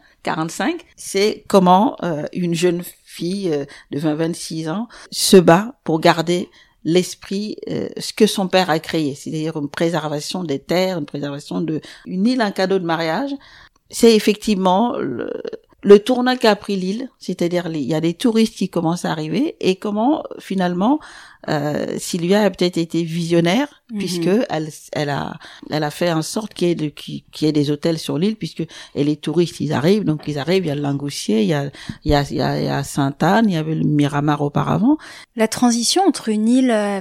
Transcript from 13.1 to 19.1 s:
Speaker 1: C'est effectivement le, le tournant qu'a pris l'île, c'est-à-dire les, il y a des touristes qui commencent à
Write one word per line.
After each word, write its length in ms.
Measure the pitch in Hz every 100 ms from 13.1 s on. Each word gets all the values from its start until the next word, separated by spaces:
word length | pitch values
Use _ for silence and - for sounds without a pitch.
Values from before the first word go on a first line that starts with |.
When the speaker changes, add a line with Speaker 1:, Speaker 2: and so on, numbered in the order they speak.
| 175 277 277 - - - _ _
Speaker 1:
C'est 240 | - 233
effectivement 800 | 214 220 202 - 190 185 185 240 -
le, 340 | - 117 50 - - - _ _
le 180 | 202 202
tournant 360 | 226 247 247 254
qu'a 200 | 220 202
pris 180 | -
l'île, 340 | 196 185 220 269 _
c'est-à-dire 480 | - 180 175 175 170
les, 100 | 160
il 80 | 120
y 80 |
a 60 | 156
des 120 | 165
touristes 420 | 170 240 220 220 -
qui 120 | 185
commencent 360 | 170 165 175
à 80 | 175